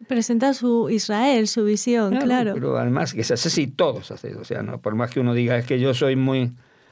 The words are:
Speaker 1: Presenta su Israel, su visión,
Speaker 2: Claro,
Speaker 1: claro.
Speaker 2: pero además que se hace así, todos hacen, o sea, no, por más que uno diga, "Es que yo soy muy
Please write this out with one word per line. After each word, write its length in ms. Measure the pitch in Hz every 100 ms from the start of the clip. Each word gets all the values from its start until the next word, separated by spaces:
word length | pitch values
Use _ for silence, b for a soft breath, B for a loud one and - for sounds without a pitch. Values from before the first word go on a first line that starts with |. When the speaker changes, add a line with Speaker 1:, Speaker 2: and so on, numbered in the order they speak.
| 226
Speaker 1:
Presenta 460 | 247 220 233 269
su 360 | 269 240 233 165
Israel, 580 | 220 - 208 269 240 214
su 160 | 233
visión, 460 | 208 208 - 240 202
Speaker 2:
Claro, 140 | 254 262
Speaker 1:
claro. 280 | 247 220 175
Speaker 2:
pero 220 | 139 123
además 360 | 120 139 160
que 100 | -
se 120 | 110 120
hace 120 | 165
así, 200 | 165 139
todos 440 | - 165 110 -
hacen, 240 | 117 101 95
o 60 |
sea, 180 | - -
no, 200 | 107 120
por 140 | 107 107
más 140 | 120
que 80 | 135
uno 140 | 123
diga, 240 | 120 120 120
"Es 80 | 120
que 140 | 127
yo 140 | 135
soy 220 | 123 139 131
muy 340 | 131 131 123 123 b b b